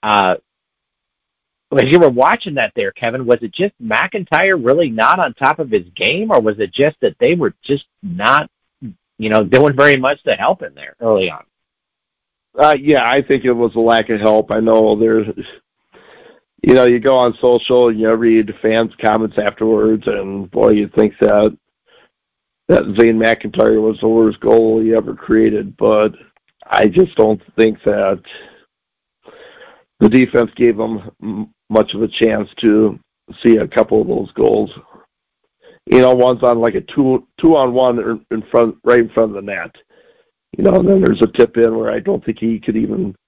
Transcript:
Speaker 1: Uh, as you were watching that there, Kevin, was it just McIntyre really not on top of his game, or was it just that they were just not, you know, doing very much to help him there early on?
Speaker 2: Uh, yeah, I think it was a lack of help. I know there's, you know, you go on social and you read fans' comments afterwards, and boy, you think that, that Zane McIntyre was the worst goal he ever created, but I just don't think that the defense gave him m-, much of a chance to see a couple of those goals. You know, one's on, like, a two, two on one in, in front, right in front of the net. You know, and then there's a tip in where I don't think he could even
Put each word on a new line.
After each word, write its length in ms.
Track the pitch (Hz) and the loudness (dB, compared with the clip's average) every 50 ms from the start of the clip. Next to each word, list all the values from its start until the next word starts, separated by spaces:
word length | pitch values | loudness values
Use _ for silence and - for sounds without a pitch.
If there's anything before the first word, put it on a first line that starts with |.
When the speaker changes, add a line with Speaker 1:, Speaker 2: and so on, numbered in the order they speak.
| - | -2
Speaker 1:
Uh, 320 | 107 104 104 98 92 90 - _ _ _ _ _ _ _ _ _ _ _ _ _ _ _ _ _ _ _ _ _ _ _ _ _ _ - | 0 0 2 2 0 -2 -4 _ _ _ _ _ _ _ _ _ _ _ _ _ _ _ _ _ _ _ _ _ _ _ _ _ _ -2
as 140 | 139 120 131 | 0 0 4
you 80 | 151 175 | 4 4
were 100 | 170 143 | 4 4
watching 460 | 123 120 131 160 214 233 - 196 147 | 4 2 0 0 0 -2 -6 -10 -6
that 200 | 135 117 107 _ | -6 -6 -6 _
there, 160 | 120 104 98 | -6 -8 -8
Kevin, 340 | - - - 117 117 131 131 | -8 -8 -8 -6 -6 -6 -2
was 160 | 117 120 110 | -2 -2 -2
it 100 | 117 107 | -2 -12
just 220 | - - 185 208 _ _ - | -6 -6 -6 -6 _ _ -10
McIntyre 800 | 110 110 117 160 185 - 214 180 _ - 151 185 190 190 170 117 | -4 -4 -4 -4 -4 -6 -10 -6 _ -2 0 0 0 0 0 0
really 280 | 120 135 160 175 139 | 0 2 2 0 -2
not 260 | 113 110 220 143 170 - | 0 0 2 2 2 0
on 160 | - 139 117 | -2 -4 -4
top 240 | _ 135 135 156 160 | _ -2 -2 -2 -2
of 140 | 156 127 | -4 -2
his 180 | 110 104 87 90 _ | -2 -4 -4 -4 _
game, 340 | - 92 104 143 180 214 220 | -6 -4 -4 -4 -4 -4 0
or 100 | 202 135 | 0 0
was 200 | 110 107 104 104 | 0 0 -4 -4
it 120 | 107 95 | -6 -8
just 280 | - - 139 151 151 _ | -2 -2 -2 -2 -2 _
that 180 | - 104 80 _ | -4 -4 -2 _
they 160 | 120 131 170 | -2 0 0
were 220 | 175 147 104 - _ _ | 0 -2 -4 -6 _ _
just 240 | - 139 139 - _ _ _ - | -6 -6 -6 -6 _ _ _ -14
not, 440 | 196 - 90 104 117 135 147 151 - _ _ _ _ _ _ 135 113 92 _ _ _ _ _ | -12 -10 -4 -2 0 0 0 -2 -4 _ _ _ _ _ _ -18 -18 -18 _ _ _ _ _
you 120 | 110 110 | -4 0
know, 140 | 107 110 107 | 0 0 0
doing 320 | 90 - 127 143 147 135 | 2 2 2 4 2 2
very 220 | 127 139 147 143 131 | 2 2 2 2 2
much 240 | 127 135 147 - | 0 -2 -4 -4
to 140 | _ 147 107 | _ -6 -4
help 260 | 85 104 135 185 185 | -2 -2 -4 -4 -4
him 140 | 180 90 69 | -8 -18 _
there 200 | 69 69 69 69 _ | -20 -20 -20 -18 _
early 320 | 117 113 110 98 95 90 | -2 0 0 0 0 -4
on? 120 | 80 76 - _ _ _ _ _ _ _ _ _ _ _ _ _ _ _ _ _ _ _ _ _ _ | -6 -12 -18 _ _ _ _ _ _ _ _ _ _ _ _ _ _ _ _ _ _ _ _ _ _
Speaker 2:
Uh, 220 | 127 143 151 151 139 | 2 2 2 2 2
yeah, 300 | 139 147 160 135 117 117 | 2 0 2 2 2 0
I 140 | 131 139 135 | -2 -2 0
think 220 | - 143 131 110 | -2 -4 -2 0
it 60 | 127 | -2
was 220 | 123 117 120 113 - | 0 0 -2 -2 -2
a 60 | 117 | 0
lack 320 | 113 117 117 113 110 - | 0 2 2 0 0 -2
of 80 | 113 104 | -4 -2
help. 320 | 104 110 107 107 107 - | 0 2 2 2 0 -2
I 80 | 104 110 | -4 -2
know 340 | 113 113 110 110 110 107 107 | 0 2 2 2 4 2 2
there's, 320 | 104 113 113 110 110 107 107 - - - - - - _ _ _ _ _ _ _ - _ _ - _ - - _ _ _ _ _ _ | 0 0 0 0 0 -2 -4 -10 -12 -14 -18 -20 -20 _ _ _ _ _ _ _ -20 _ _ -20 _ -20 -20 _ _ _ _ _ _
you 140 | - - 123 | 2 4 4
know, 80 | 131 123 | 6 6
you 160 | 123 123 120 | 4 2 2
go 180 | 110 135 131 127 | 2 0 2 2
on 180 | 123 120 110 - | 2 0 -2 0
social 460 | - 123 123 120 - - 127 123 123 120 | 0 2 2 2 0 0 2 2 2 2
and 120 | 113 107 | 0 0
you 140 | 110 110 117 | 0 0 0
read 400 | 113 117 117 113 113 110 101 104 - | 2 2 2 2 2 0 -2 -6 -6
fans' 320 | - 110 110 113 113 110 - _ | -2 -2 0 0 -2 -2 -6 _
comments 380 | - 110 107 113 110 107 - - | -2 -2 0 0 -2 -4 -4 -4
afterwards, 680 | 104 104 - - 110 110 113 104 107 110 110 107 104 | -4 -4 -4 -2 -2 0 0 2 2 0 0 -2 -2
and 460 | - 107 101 95 98 98 101 98 92 | -6 -6 -6 -6 -8 -10 -12 -12 -8
boy, 220 | - 104 107 110 107 | -4 0 2 2 2
you 140 | 104 104 101 | 2 0 -2
think 300 | - - 107 104 - _ | 0 0 0 0 0 _
that, 400 | - 104 104 104 107 110 - _ _ _ _ _ _ _ _ _ _ _ _ _ _ _ _ _ _ _ _ _ _ - | 0 2 2 2 2 0 -2 _ _ _ _ _ _ _ _ _ _ _ _ _ _ _ _ _ _ _ _ _ _ 0
that 160 | - - 80 - 101 | 0 0 0 -4 0
Zane 220 | 104 117 113 113 110 | 2 2 2 2 0
McIntyre 640 | 113 113 113 - - 107 104 - 113 110 110 107 | 0 0 -2 -2 -4 -12 -2 0 0 2 2 2
was 180 | 107 110 110 - | 0 -2 -4 -2
the 80 | - 110 | -2 0
worst 320 | 113 113 113 113 110 - | 2 2 2 0 0 -2
goal 400 | - 110 113 113 113 113 110 113 | 0 2 2 4 4 2 0 0
he 140 | 110 113 113 | 0 0 0
ever 220 | 110 - 110 110 | -2 -2 -4 -12
created, 600 | - - - 110 110 110 110 107 104 104 101 - _ | -14 -6 -2 0 2 2 2 0 -2 -6 -8 -8 _
but 360 | 110 107 107 107 107 107 - - - _ _ _ _ _ _ _ - - | 0 0 2 2 0 -2 -4 -8 -20 _ _ _ _ _ _ _ -10 -4
I 200 | - 104 - 107 | 0 0 0 2
just 280 | 98 170 185 - - | 2 2 0 0 2
don't 260 | - 110 107 110 104 _ - _ | 0 2 2 2 -4 _ -16 _
think 260 | - 113 110 107 - _ | 0 0 0 0 -2 _
that 360 | 107 104 104 101 98 98 92 _ - - - - - _ _ _ _ _ _ _ _ _ _ _ _ _ _ _ - - - - - - - - - - _ _ _ _ _ | -4 -2 0 -2 -2 -2 -4 _ -20 -20 -20 -20 -20 _ _ _ _ _ _ _ _ _ _ _ _ _ _ _ -20 -20 -20 -20 -20 -20 -20 -20 -20 -20 _ _ _ _ _
the 100 | 113 107 | 0 2
defense 420 | 110 131 127 123 - 123 117 110 _ | 4 4 2 2 0 -2 -2 -2 _
gave 240 | - 127 117 107 101 | 0 0 0 0 -2
him 320 | 113 113 110 104 92 - _ _ - | -6 -8 -8 -12 -14 -16 _ _ -14
m-, 280 | 107 101 104 107 - _ _ _ _ | -12 -10 -10 -12 -14 _ _ _ _
much 240 | 107 110 104 101 - | 0 0 0 0 -2
of 80 | 101 113 | -6 -6
a 40 | 104 | -6
chance 440 | - - 113 113 110 107 104 - - - | -2 -2 -2 0 0 -2 -6 -8 -12 -2
to 420 | - 113 107 107 110 107 98 - _ _ _ _ _ _ - - | 0 2 2 2 2 0 -2 -6 _ _ _ _ _ _ -20 -2
see 160 | - 117 113 110 | 2 2 2 2
a 100 | 104 - | 2 -2
couple 320 | - 117 110 - 110 107 | -2 -2 -2 0 0 -2
of 80 | - 87 | -2 -2
those 240 | 104 - 104 - _ | -4 -6 -6 -8 _
goals. 360 | 110 113 113 110 107 107 - - - _ _ - - _ _ _ _ _ _ _ _ _ _ _ _ _ - - _ _ - | -2 0 0 0 0 -2 -6 -10 -20 _ _ -20 -20 _ _ _ _ _ _ _ _ _ _ _ _ _ -20 -20 _ _ 2
You 140 | - 127 | 4 4
know, 120 | 127 127 127 | 6 4 4
one's 300 | 127 123 127 127 113 131 | 4 2 0 0 0 0
on, 160 | 123 120 117 | 0 0 2
like, 160 | 113 117 - | -2 -2 -2
a 60 | 123 | -4
two, 460 | - - - 143 143 131 131 - - _ _ - | -10 -8 -4 -2 0 0 0 -2 -4 _ _ 0
two 160 | - 160 165 | 2 2 4
on 180 | 147 135 127 120 | 4 2 0 0
one 240 | 131 131 127 120 120 | 0 0 0 0 -2
in, 280 | 101 113 117 107 _ _ | -4 -6 -8 -8 _ _
in 140 | 113 110 104 | -10 -10 -8
front, 340 | _ - 120 117 110 - _ _ | _ 0 0 0 0 -2 _ _
right 160 | 117 120 120 | 2 2 2
in 100 | 117 110 | 2 0
front 220 | - - 113 107 | 0 -2 -2 -2
of 120 | 101 98 101 | -4 -10 -12
the 80 | 101 | -10
net. 240 | 98 92 85 - _ _ _ _ _ _ _ _ _ _ _ _ _ _ _ _ - | -12 -12 -12 -14 _ _ _ _ _ _ _ _ _ _ _ _ _ _ _ _ -10
You 100 | - - | -2 0
know, 100 | 196 185 | 2 2
and 120 | 185 180 185 | 2 2 2
then 140 | 196 190 | 2 2
there's 220 | 185 - 107 - 113 | 2 0 2 0 0
a 40 | 110 | -2
tip 300 | - - 117 113 _ 117 | 2 0 0 0 _ 0
in 180 | 117 113 110 | 0 0 0
where 140 | 113 113 113 | -2 -4 -4
I 100 | 110 113 | -6 -6
don't 240 | - 196 196 - - | -4 -6 -6 -6 -6
think 140 | - 110 - | -8 -8 -6
he 220 | - 113 113 104 | -4 -4 -4 -4
could 180 | - - 110 110 | -6 -6 -4 -4
even 380 | 113 104 107 98 92 101 95 _ _ | -4 -4 -4 -6 -6 -8 -10 _ _